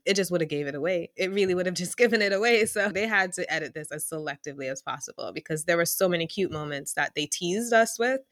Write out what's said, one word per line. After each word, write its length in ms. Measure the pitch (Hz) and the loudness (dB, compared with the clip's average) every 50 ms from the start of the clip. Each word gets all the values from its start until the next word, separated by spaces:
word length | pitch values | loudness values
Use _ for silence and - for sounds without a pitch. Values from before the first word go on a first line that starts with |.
| - | -2
it 100 | - 196 | 0 2
just 160 | 190 190 175 | 2 2 2
would 100 | 180 170 | 2 0
have 80 | 165 147 | 0 0
gave 160 | 147 147 147 | -2 -2 -2
it 80 | 143 143 | -2 -4
away. 380 | 143 143 175 190 175 165 - _ | -2 -2 0 0 0 -2 -4 _
It 160 | - 185 185 | -4 -4 -2
really 220 | 196 202 202 190 180 | 2 2 2 2 2
would 140 | 180 180 185 | 2 0 -2
have 80 | 180 | -2
just 200 | 170 180 170 - - | -4 -4 -4 2 4
<laughs> 60 | 240 | 4
given 200 | 233 226 220 208 | 4 4 4 2
it 100 | 202 196 | 2 2
away. 320 | 196 214 233 233 220 214 | 2 4 4 4 4 4
So 240 | 220 - 214 196 208 | 2 2 0 0 0
they 160 | 175 190 208 | 0 0 0
had 280 | 226 220 196 190 185 - | 2 2 2 2 2 0
to 200 | - 180 - 156 | -4 -4 -4 -4
edit 220 | 160 156 139 - | -4 -4 -4 -8
this 160 | 156 151 - | -10 -10 -8
as 180 | 139 151 - - | -8 -8 -8 -6
selectively 580 | 165 156 156 151 143 143 - 151 139 143 135 131 | -6 -6 -6 -6 -8 -8 -10 -12 -10 -8 -6 -6
as 100 | 135 135 | -6 -6
possible, 500 | - - 131 139 - - - - - - | -6 -8 -8 -8 -8 -12 -12 -10 -10 -8
because 340 | - - - - 160 156 - | -8 -8 -6 -4 -4 -2 0
there 120 | - 170 170 | 2 2 4
were 80 | 170 | 4
so 240 | 170 - - 190 185 | 2 2 2 2 2
many 160 | 175 170 165 | 2 2 -2
cute 260 | 160 - - 190 - | -2 -2 -2 -2 -2
moments 420 | - 156 151 147 147 139 147 - - | -2 -4 -6 -6 -6 -6 -6 -6 -4
that 200 | - 147 - - | -2 -2 -2 -2
they 120 | 151 147 143 | -4 -4 -2
teased 440 | - - 175 170 180 214 240 240 | -2 -2 -2 0 0 0 0 4
us 280 | 233 226 226 220 - - | 6 6 6 4 2 0
with 220 | 233 247 262 269 269 _ | 0 0 0 -2 -4 _